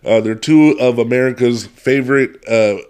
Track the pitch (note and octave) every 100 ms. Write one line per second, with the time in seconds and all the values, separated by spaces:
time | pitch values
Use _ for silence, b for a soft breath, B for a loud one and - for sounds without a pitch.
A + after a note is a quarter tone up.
0 | - A2 G#2+ A2 - D#3 D3+ - B2 A#2+
1 | A#2 B2+ C3 B2 B2 A#2 G2+ _ C3 C3+
2 | B2+ C#3 B2 - - A2+ G#2+ G2